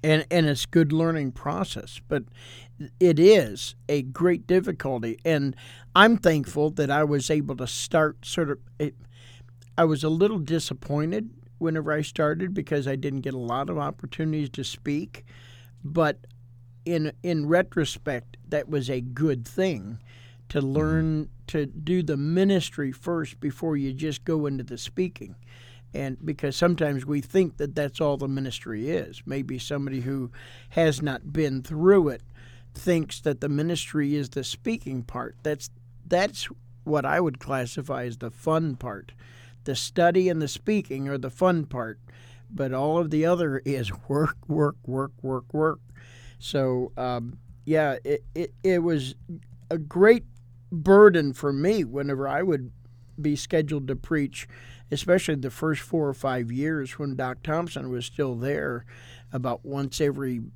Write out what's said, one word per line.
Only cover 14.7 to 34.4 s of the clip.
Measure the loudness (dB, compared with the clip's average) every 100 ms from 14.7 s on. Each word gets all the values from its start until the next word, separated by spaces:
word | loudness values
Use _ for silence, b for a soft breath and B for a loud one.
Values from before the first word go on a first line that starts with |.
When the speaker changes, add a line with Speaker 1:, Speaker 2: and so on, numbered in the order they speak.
| -8 -4 -4 -4 -14 -20 B B B B B
Speaker 1:
But | -6 0 2 0 -10 -20 -20 -20 -20 -12 -2
in, | -2 -2 -4
in | -2 -2 4
retrospect, | 2 2 0 -2 -4 -6 -6 -8 -20 -4
that | -4 -2
was | -4 -2
a | -4
good | -4 0 0 0 -4
thing | 0 0 0 -6 -12 -16 B B B -6
to | -2
Speaker 2:
Mm-hmm. | 0
Speaker 1:
learn | 0 2 2 2 0 -4 -12 -6
to | -4 -4
do | -6 -2 0
the | 0 -2
ministry | 0 2 4 4 0 -4 -6
first | -6 -4 -4 -4 -6
before | -8 -4 -2 -2
you | -2
just | -4 -6 -6
go | -2 -2 -2
into | -4
the | -8 -10
speaking. | -10 -4 -4 -4 -16 -18 B B B B B
And | -8 -6 -6
because | -8 -4 -4 2
sometimes | 2 4 0 -2
we | -2 -4
think | 0 2 2 0
that | -6
that's | -2 -4 0
all | 0 0
the | -2
ministry | -4 -4 -8 -8 -6 -2
is. | -2 -4 -12 -8
Maybe | -6 -6 -8
somebody | -6 -4 -4 -4
who | -4 -4 -6 B B B B
has | 2 2 2
not | -4 -6 -6
been | -2 0 -2
through | -6 2 6 8 6
it | -2 -14 B B B B
thinks | -8 0 0 0 -4
that | -4 -2
the | -2
ministry | -2 0 -2 -4 -2 0
is | -2 -4
the | -6